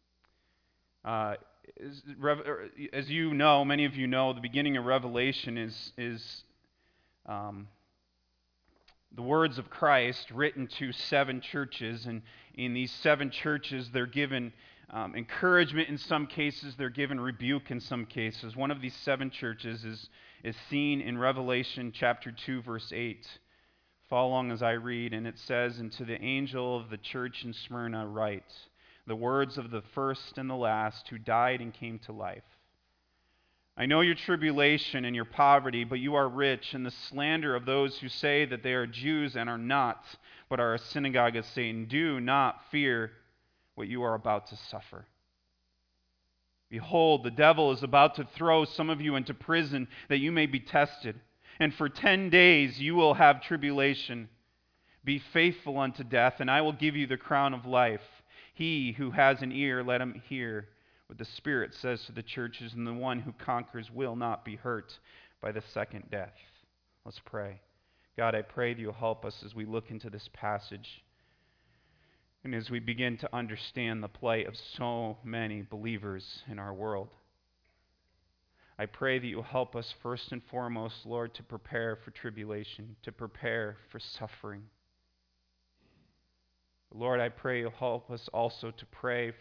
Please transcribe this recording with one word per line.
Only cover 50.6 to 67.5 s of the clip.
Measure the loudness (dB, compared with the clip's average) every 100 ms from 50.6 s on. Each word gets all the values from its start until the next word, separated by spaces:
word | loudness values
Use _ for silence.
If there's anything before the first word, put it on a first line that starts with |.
tested. | 2 4 4 0 -8 -10 -14 _ -12 0
And | 0
for | 2 -2
ten | 2 4 4 8
days | 10 12 10 6 0
you | 2
will | 6 8
have | 10 10 10
tribulation. | 2 -2 0 4 2 2 -4 -8 -12 -18 _ _ _ _ _ _
Be | -2 -2
faithful | 0 4 4 4 -2 0
unto | 0 -2
death, | 2 6 6 4
and | 4
I | 4
will | 4
give | 2 0
you | 0 -2
the | -2
crown | 0 2 2
of | 0
life. | 2 4 4 2 -8 -20 _ -20 -16
He | -6 -2 0 -2
who | -2 -2
has | 4 6 4
an | 0
ear, | -2 0 0
let | 0 0
him | -2 -6 -10
hear | -6 -6 -6 -10 _ _ _ -20
what | -16
the |
Spirit | -14 -8 -2 -2 -2
says | -4 -4 -4
to | -6
the | -12
churches, | -10 -8 -8 -8 -10
and | -6 -6
the |
one | -4 -4 -4
who | -6
conquers | -8 -4 -4 -4 -10 -10
will | -6 -4
not | -2 -4 -4
be | -8 -8
hurt | -6 -6 -8 -18 _ -20 -20 _
by | -8
the | -6 -8
second | -6 -6 -8 -10
death." | -10 -10 -14 -20 _ _ _ _ _ -20
Let's | -20
pray. | -12 -10 -8